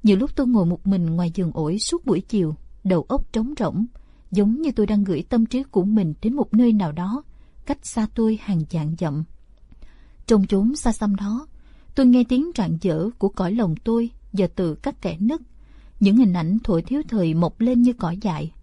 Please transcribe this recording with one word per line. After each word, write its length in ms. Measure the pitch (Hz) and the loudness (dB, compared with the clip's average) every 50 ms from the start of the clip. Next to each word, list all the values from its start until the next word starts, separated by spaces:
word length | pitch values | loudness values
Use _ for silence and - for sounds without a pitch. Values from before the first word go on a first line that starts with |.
| - | 6
Nhiều 140 | 214 196 190 | 4 4 4
lúc 140 | 247 294 - | 2 -2 -2
tôi 120 | - 277 247 | -2 0 2
ngồi 180 | 247 214 180 | 2 2 2
một 220 | 165 175 - - 196 | 2 0 -2 -2 -2
mình 180 | 196 185 170 | 0 0 0
ngoài 260 | 165 165 170 175 170 165 | -2 -2 -2 -2 -2 -2
giường 160 | - 185 165 - | -2 -4 -4 -2
ổi 260 | - 156 151 170 214 | -4 -4 -2 -2 -4
suốt 260 | - - - 339 - | -4 -4 -4 -4 0
buổi 160 | 269 190 156 | 0 0 0
chiều, 340 | - - - 208 180 156 156 - - - - - - | 0 -2 -2 0 0 0 -2 -6 -12 -20 -20 -8 -2
đầu 220 | 190 185 165 - - | 0 0 0 0 -2
óc 240 | 254 277 - - - | -2 -2 -2 -2 -2
trống 200 | 226 220 254 302 - | -4 -4 -4 -4 -4
rỗng, 260 | 220 156 - 175 220 240 - - - - - - - - | -4 -4 -2 -2 -4 -4 -6 -18 -20 -20 -20 -20 -14 -4
giống 300 | - 190 208 208 226 285 | 0 2 2 2 2 0
như 100 | 330 302 | -2 -4
tôi 140 | 233 - 208 | 0 0 0
đang 180 | 202 214 208 202 | 0 2 0 0
gửi 200 | 190 175 139 175 - | 0 -2 -4 -4 -2
tâm 160 | - 233 226 | 0 0 0
trí 180 | 226 - 254 269 | 2 0 -4 -6
của 200 | - - 202 180 | 0 0 0 2
mình 300 | 202 214 220 190 156 156 - | 2 2 2 2 0 -4 -2
đến 120 | - 220 254 | -4 -2 0
một 200 | 294 - - - | -2 -2 0 2
nơi 200 | 220 247 240 226 | 4 4 4 4
nào 180 | 208 190 156 | 2 0 -2
đó, 320 | 151 160 175 190 214 277 302 - - - - - - - - | -4 -4 -6 -6 -6 -8 -10 -12 -20 -20 -20 -20 -20 -20 -8
cách 200 | - 277 - - | -8 -8 -8 -8
xa 220 | - - 233 220 214 - | -8 -4 -4 -4 -2 -2
tôi 240 | - 226 220 220 220 | 0 0 0 0 -2
hàng 220 | - - 196 165 156 - | -2 -2 -2 -2 -2 -2
vạn 240 | - 165 151 151 165 165 | -4 -4 -4 -4 -4 -4
dặm. 240 | 185 156 143 151 160 - - - - _ - _ - - - - - - - - - - - - - - | -4 -4 -4 -4 -6 -8 -10 -20 -20 _ -20 _ -20 -20 -20 -20 -20 -20 -20 -20 -20 -20 -20 -20 0 2
Trong 200 | 233 208 190 - | 4 4 4 4
chốn 280 | 202 190 196 233 285 | 2 2 2 2 0
xa 160 | 285 - 247 | 0 -2 -2
xăm 240 | 214 - 220 208 196 | -2 0 0 -2 -2
đó, 320 | 190 202 202 214 247 311 - - - - - - - - - - | -2 -2 -4 -6 -6 -8 -12 -20 -20 -20 -20 -20 -20 -20 -8 0
tôi 100 | - 269 | 4 6
nghe 180 | 247 247 254 247 240 | 6 6 6 4 2
tiếng 220 | 254 254 294 349 339 - | 2 0 0 -2 -2 -2
rạng 200 | 202 165 165 165 | -2 -2 -2 -2
rỡ 280 | - 196 156 156 165 214 240 - | -2 -2 0 0 -2 -4 -4 -2
của 120 | - 196 | -2 -2
cõi 220 | - - 185 175 | 0 -2 -2 -2
lòng 240 | 202 233 226 175 156 - - | 0 0 0 0 -2 -2 -2
tôi 260 | 226 226 233 233 233 - - - - - | -2 0 0 0 -2 -6 -14 -20 -10 -2
và 140 | 190 185 170 - | -2 -2 -2 0
từ 200 | - 185 165 151 | -2 -4 -4 -4
các 260 | - - 277 294 - | -4 -6 -8 -8 -6
kẽ 160 | - 190 165 160 | -6 -6 -4 -2
nứt, 220 | 196 226 302 320 - - - - - - - - - - - - | -2 -2 -2 -2 -8 -14 -20 -20 -20 -20 -20 -20 -20 -20 -4 2
những 180 | 208 196 202 240 | 2 4 6 6
hình 160 | 262 202 175 | 4 4 2
ảnh 240 | 180 160 160 190 226 - | 0 0 0 -2 -2 0
thuở 180 | - 190 165 | 0 -2 -2
thiếu 200 | 165 - 254 285 302 285 | -2 -2 -4 -4 -4 -4
thời 240 | 233 214 180 165 160 | -2 -2 0 0 0
mọc 260 | 165 175 165 - - | 0 0 -2 -2 -2
lên 220 | 226 240 254 240 | 0 0 2 4
như 120 | 240 247 240 | 4 2 2
cỏ 200 | - - 165 165 196 | 0 -4 -6 -6 -4
dại. 300 | 214 214 165 147 147 160 - - | -6 -6 -6 -4 -8 -10 -12 -16